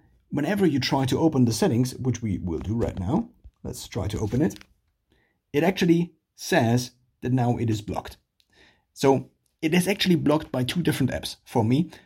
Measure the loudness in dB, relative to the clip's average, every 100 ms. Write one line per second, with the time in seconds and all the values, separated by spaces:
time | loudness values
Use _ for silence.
0 | _ _ _ -4 -2 2 2 2 0 0
1 | 0 2 2 4 2 2 2 2 0 -2
2 | -4 -4 -4 -4 -4 -6 -4 -2 -2 -4
3 | -2 -2 -4 _ -20 -16 -14 -12 -10 -6
4 | -6 -4 -2 0 -2 -4 -16 _ _ _
5 | _ _ _ _ _ 0 0 2 2 2
6 | 0 _ _ -16 0 2 4 2 0 -10
7 | _ _ -2 0 2 0 -2 -2 -4 -8
8 | -10 -16 _ _ _ _ _ _ _ 0
9 | 2 2 -2 _ _ _ 0 2 2 0
10 | 2 2 2 0 -2 -4 -2 0 -2 0
11 | -2 -2 -8 -14 -4 0 2 2 0 -8